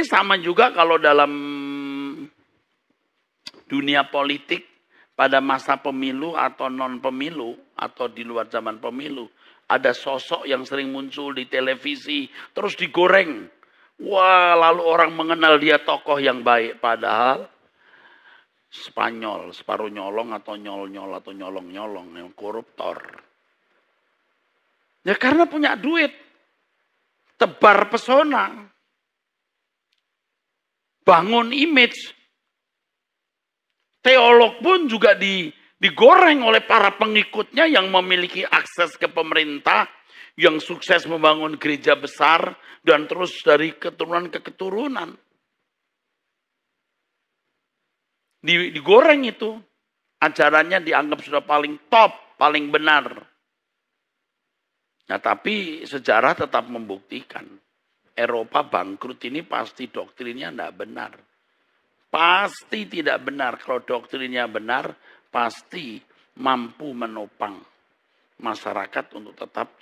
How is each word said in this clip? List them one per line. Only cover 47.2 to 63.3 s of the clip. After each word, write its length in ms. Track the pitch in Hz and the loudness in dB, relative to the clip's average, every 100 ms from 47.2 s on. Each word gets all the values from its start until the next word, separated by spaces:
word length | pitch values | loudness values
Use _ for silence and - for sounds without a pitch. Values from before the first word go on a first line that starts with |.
| _ _ _ _ _ _ _ _ _ _ _ _ 160 | _ _ _ _ _ _ _ _ _ _ _ _ -2
Di-, 240 | 175 175 | 0 0
digoreng 560 | 151 139 214 320 294 247 | -4 4 6 8 4 0
itu, 320 | - 220 220 - _ _ _ _ _ | -6 -8 -10 -18 _ _ _ _ _
ajarannya 640 | 156 151 151 156 165 185 160 | -10 0 2 4 2 -2 -2
dianggap 400 | 139 147 147 143 | -2 -2 -6 -6
sudah 160 | 143 | -6
paling 480 | 139 147 147 147 _ | -2 -2 -2 -8 _
top, 480 | 233 208 - - _ | 4 4 2 -20 _
paling 320 | 147 151 147 | 0 0 0
benar. 400 | 151 156 151 123 - - _ _ _ _ _ _ _ _ _ _ _ _ _ _ _ _ _ - | 0 4 2 2 -8 -20 _ _ _ _ _ _ _ _ _ _ _ _ _ _ _ _ _ -10
Nah, 80 | 95 | -4
tapi 640 | 117 104 190 214 175 156 | -2 -2 -4 -6 -8 -12
sejarah 640 | - 139 127 110 127 170 147 | -12 -6 0 2 2 0 -2
tetap 240 | 123 120 | -4 -4
membuktikan, 800 | 120 110 98 _ 120 - - 95 98 _ _ _ _ _ | -10 -12 -14 _ -16 -16 -18 -20 -20 _ _ _ _ _
Eropa 480 | - 117 117 113 147 143 | -4 -2 -2 -4 -4 -2
bangkrut 480 | 98 95 98 127 123 120 | -4 -6 -10 -14 -14 -12
ini 160 | 143 | -12
pasti 480 | 170 120 113 - 123 | -8 -8 -8 -12 -14
doktrinnya 640 | 110 92 - 123 120 139 | -12 -14 -14 -14 -12 -12
nggak 220 | - 82 95 | -12 -12 -12
benar. 360 | 104 123 110 - _ _ _ _ _ _ _ _ _ | -16 -14 -16 -18 _ _ _ _ _ _ _ _ _
Pasti 800 | 156 170 185 202 - - 220 202 | 0 2 2 0 -8 -12 -12 -10
tidak 400 | 180 143 131 | -6 -4 -4
benar. 320 | 127 | -6